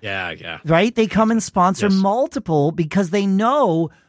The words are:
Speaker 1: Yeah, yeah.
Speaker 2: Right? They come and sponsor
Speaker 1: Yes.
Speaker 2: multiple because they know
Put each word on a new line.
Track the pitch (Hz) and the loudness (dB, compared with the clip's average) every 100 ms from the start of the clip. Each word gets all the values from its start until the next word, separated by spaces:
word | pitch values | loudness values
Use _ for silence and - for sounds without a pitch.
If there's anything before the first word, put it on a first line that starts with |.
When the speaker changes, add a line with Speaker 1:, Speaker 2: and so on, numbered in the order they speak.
Speaker 1:
Yeah, | 104 98 90 | -10 -8 -8
yeah. | 80 85 80 | -10 -12 -10
Speaker 2:
Right? | 151 165 220 | 0 2 2
They | 233 220 | 0 0
come | 190 220 | 2 2
and | 226 | 0
sponsor | - - 180 190 208 | 0 0 2 2 2
Speaker 1:
Yes. | |
Speaker 2:
multiple | 190 190 220 285 269 185 156 143 | 2 2 0 -2 -4 -2 0 0
because | 165 156 185 185 | 0 -2 -2 -2
they | 202 196 | 0 0
know | 190 226 285 233 160 165 - | 2 2 2 2 0 -2 -6